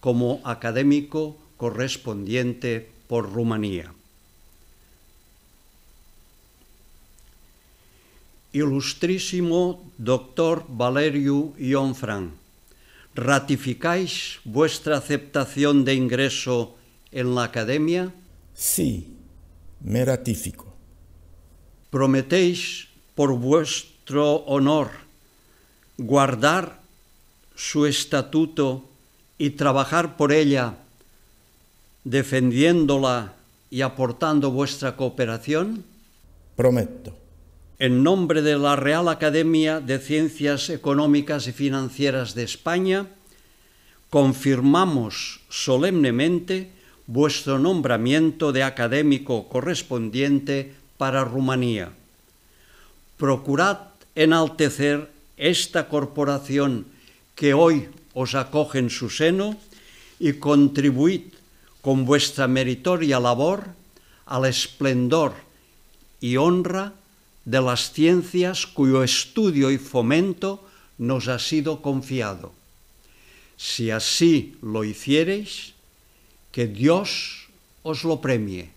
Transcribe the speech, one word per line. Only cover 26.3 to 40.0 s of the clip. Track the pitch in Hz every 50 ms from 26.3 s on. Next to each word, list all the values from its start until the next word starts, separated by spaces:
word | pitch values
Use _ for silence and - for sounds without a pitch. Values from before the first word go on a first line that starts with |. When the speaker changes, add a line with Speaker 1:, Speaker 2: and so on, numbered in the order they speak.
| 127 110 117 147 160 185 180 165 - - _ _ _ _ _ _ _ _ _ _ _ _ _ _ _
Speaker 1:
su | - - - - 147 147
estatuto | 147 139 - - - - 143 131 - - 156 160 156 160 - 147 135 127 131 - - _ _ _ _ _ _ _ _ _ _
y | 147 143
trabajar | 143 143 147 143 127 135 135 - 156 165 170 165 135
por | - 151 143
ella, | 147 156 156 143 139 135 123 117 95 - - _ _ _ _ _ _ _ _ _ _ _ _ _ _ _ _ _ _ _ _ _ _ _ _
defendiéndola | 131 117 135 131 - 135 131 127 127 117 123 143 165 175 175 160 139 143 139 135 131 123 120 110 98 - - _ _ _ _ _ _
y | - 123
aportando | 135 127 127 - 131 123 117 - 165 160 156 147 139 139
vuestra | 123 131 143 135 - - - 131 120
cooperación? | - 135 123 117 - 131 113 113 113 113 - 147 156 180 208 226 220 180 - - _ _ _ _ _ _ - - - - - _
Speaker 2:
Prometo. | - 123 127 123 123 107 - - - - - - - - - - - - - - - - - - -
Speaker 1:
En | 135 131 127 123 135
nombre | 160 190 196 180 156 160 156
de | 151 151 151 143
la | 143 143 143 143
Real | 127 143 151 165 175 170
Academia | 160 165 - 156 147 160 165 165 165 160 156 156 156 160
de | 143 127 135
Ciencias | 135